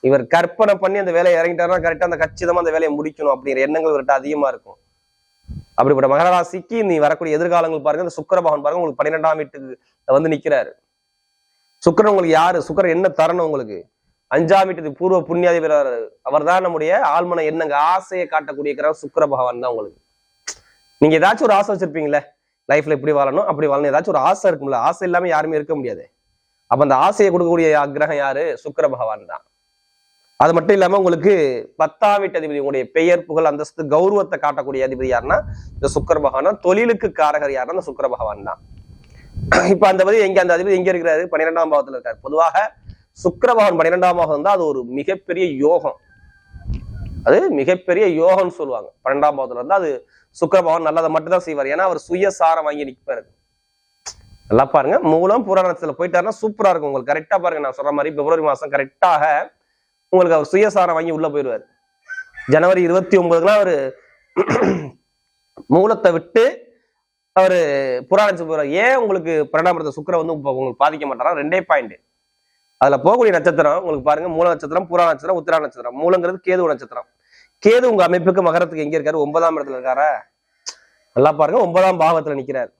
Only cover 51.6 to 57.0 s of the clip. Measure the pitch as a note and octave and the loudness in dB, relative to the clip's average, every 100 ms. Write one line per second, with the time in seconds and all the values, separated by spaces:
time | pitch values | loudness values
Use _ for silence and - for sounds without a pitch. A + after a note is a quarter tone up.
51.6 | C3+ D3+ F#3 E3 - F3 G3 F#3+ E3 E3 | -4 -2 -2 -2 -6 -2 -2 2 0 0
52.6 | D3+ D3 C#3 B2+ - A#2+ - _ _ _ | -2 -6 -8 -12 -10 -10 -10 _ _ _
53.6 | _ _ _ _ - - _ - - A2 | _ _ _ _ -20 -20 _ -20 0 2
54.6 | C3+ D#3 C#3 F#3+ - D#3 F#3 A3 G3+ F#3+ | 4 2 2 0 2 2 2 2 2 0
55.6 | F#3 E3+ D#3+ C#3 F3 F3 F#3+ A3 G#3+ G#3 | 0 -2 -8 -6 -2 0 -2 -4 -6 0
56.6 | G3+ E3+ D3 C#3 | 2 2 -2 -6